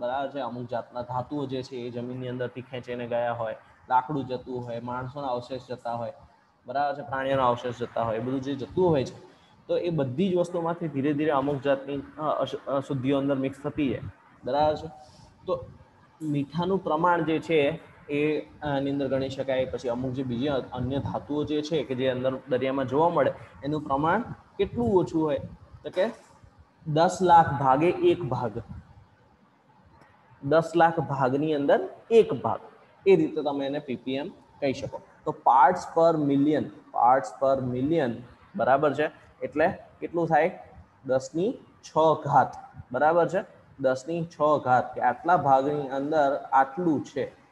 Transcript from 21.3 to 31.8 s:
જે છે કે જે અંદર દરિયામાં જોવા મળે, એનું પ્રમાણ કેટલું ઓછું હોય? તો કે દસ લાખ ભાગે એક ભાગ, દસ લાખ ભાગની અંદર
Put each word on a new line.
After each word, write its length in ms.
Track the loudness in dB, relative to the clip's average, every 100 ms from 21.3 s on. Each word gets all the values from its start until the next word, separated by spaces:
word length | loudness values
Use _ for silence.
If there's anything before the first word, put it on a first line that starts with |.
| -4
જે 180 | -2 -4
છે 220 | -2 -4
કે 120 | -2 -2
જે 140 | -2
અંદર 300 | 0 -2 -4 -4
દરિયામાં 360 | -2 0 -2 -2
જોવા 240 | 2 2
મળે, 240 | 4 2 0 -14 -12
એનું 200 | -6 -6
પ્રમાણ 400 | -2 0 2 0 -2 -12 _ _
કેટલું 380 | -4 -2 2 2
ઓછું 280 | 2 -2
હોય? 180 | -2 -2 -6 -16 -20 -16
તો 60 | -10
કે 220 | -2 -2 -2 -20 -20 -20 _ -20 _ -4
દસ 340 | 2 2 4
લાખ 380 | 6 8 6 2
ભાગે 280 | 2 4 4
એક 360 | 4 2 2
ભાગ, 400 | 0 -2 -4 -6 -12 -16 -18 -20 _ _ _ _ _ _ _ _ _ _ _ _ _ _
દસ 320 | 2 2 2 4
લાખ 240 | 4 4
ભાગની 540 | -4 0 0 2 0
અંદર 360 | 0 2 2